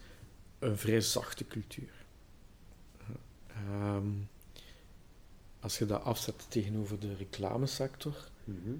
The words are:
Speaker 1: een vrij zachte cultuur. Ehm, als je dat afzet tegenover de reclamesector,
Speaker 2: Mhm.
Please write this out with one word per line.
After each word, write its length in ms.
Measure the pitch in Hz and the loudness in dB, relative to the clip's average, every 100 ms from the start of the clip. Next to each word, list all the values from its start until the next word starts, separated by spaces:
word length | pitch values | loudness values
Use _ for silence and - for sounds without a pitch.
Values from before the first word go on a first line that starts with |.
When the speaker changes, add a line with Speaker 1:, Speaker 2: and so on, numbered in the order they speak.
| - - - - - - | -14 -14 -16 -16 -18 -2
Speaker 1:
een 180 | 131 101 | 2 4
vrij 240 | 107 110 | 6 6
zachte 460 | - 120 - - - | 8 4 2 -4 -4
cultuur. 460 | 110 - - 131 - - - - - - - - - - - 107 - - - - | -4 -6 -8 -10 -12 -18 -18 -20 -18 -18 -18 -18 -18 -18 -14 -10 -10 -10 -16 -12
Ehm, 600 | 107 101 101 101 101 101 101 104 - - - - - - - - - - - - - | -6 -2 2 4 4 4 2 -2 -8 -16 -14 -14 -18 -18 -18 -18 -18 -18 -18 -18 -6
als 180 | 107 - | -2 2
je 80 | 107 | 4
dat 160 | 101 | 4
afzet 440 | - 110 - - - | 4 2 2 -4 0
tegenover 520 | 117 98 107 101 104 | 2 4 2 2 0
de 140 | 104 | -2
reclamesector, 1120 | 98 98 - 98 120 135 - 135 - 151 143 - - | -2 -4 0 2 4 2 2 0 0 -4 -4 -8 -10
Speaker 2:
Mhm. 300 | - 92 101 | -6 -4 -2